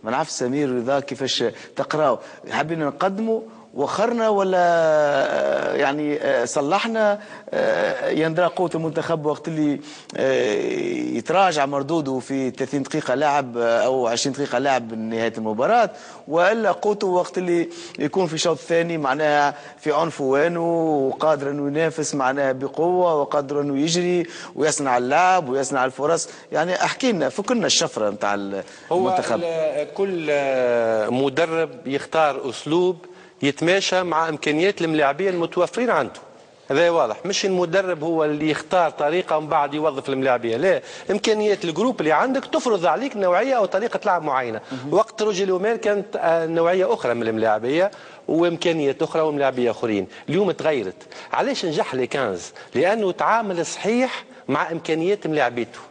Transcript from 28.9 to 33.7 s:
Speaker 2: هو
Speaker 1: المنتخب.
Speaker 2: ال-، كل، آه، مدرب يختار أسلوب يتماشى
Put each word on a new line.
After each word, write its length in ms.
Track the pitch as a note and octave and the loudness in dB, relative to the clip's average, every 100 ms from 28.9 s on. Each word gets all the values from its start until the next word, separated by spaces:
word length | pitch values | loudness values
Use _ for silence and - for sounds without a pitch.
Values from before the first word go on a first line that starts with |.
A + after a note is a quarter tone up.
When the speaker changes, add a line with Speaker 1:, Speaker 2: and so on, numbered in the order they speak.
Speaker 2:
هو 160 | E3+ F#3 | 0 2
Speaker 1:
المنتخب. 320 | F#3 - F#3 | 0 0 -2
Speaker 2:
ال-، 500 | E3+ E3 D#3 C#3+ D3+ | -2 -2 -2 -2 -6
كل، 320 | - G3 F3 D#3 | -4 -4 -2 0
آه، 760 | C#3+ C#3 C3 B2 A#2+ A2+ A2 G#2+ | 0 2 2 2 2 2 2 0
مدرب 640 | B2 C#3 C3 E3 E3 D#3 C3+ - | 2 0 2 0 0 -2 -6 -4
يختار 640 | C#3 - D#3+ D#3 C3 C3 | -4 -2 2 2 2 -6
أسلوب 460 | A2 D3 E3 F3+ E3+ - - - - | -6 0 2 2 0 -10 -20 -20 -2
يتماشى 600 | - - E3 | -2 0 2